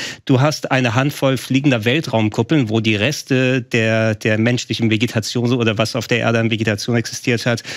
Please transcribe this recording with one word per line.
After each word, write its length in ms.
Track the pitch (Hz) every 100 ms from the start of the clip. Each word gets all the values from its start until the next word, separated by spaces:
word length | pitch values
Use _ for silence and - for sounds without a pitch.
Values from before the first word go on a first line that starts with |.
| - -
du 160 | - 127
hast 320 | 151 - -
eine 240 | 131 123 120
Handvoll 400 | 143 - 135 127
fliegender 480 | - 131 143 120
Weltraumkuppeln, 840 | 113 151 139 113 107 - - 156 107
wo 100 | 110
die 160 | 110 104
Reste 640 | 123 - - 131 127 131
der, 540 | 120 117 110 110 110 110
der 220 | 113 107
menschlichen 520 | 113 120 - 110 117
Vegetation 600 | 110 120 113 - 123 120
so, 80 | 123
oder 200 | 113 107
was 200 | 107 120
auf 100 | -
der 120 | 117
Erde 200 | 113 117
an 100 | 113
Vegetation 460 | 110 110 101 - 117
existiert 500 | - - - 117 123
hat, 160 | 117 -